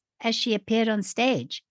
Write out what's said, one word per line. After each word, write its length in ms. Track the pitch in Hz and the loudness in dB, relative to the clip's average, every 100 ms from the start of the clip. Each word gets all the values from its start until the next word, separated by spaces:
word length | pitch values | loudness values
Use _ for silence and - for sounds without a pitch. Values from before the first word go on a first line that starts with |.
| _ _ | _ _
as 120 | 233 | -4
she 200 | 226 247 | -2 0
appeared 340 | 208 - 220 226 | -2 2 2 2
on 140 | 214 | 0
stage. 600 | 190 - 247 240 127 - _ | -2 0 2 2 -2 -12 _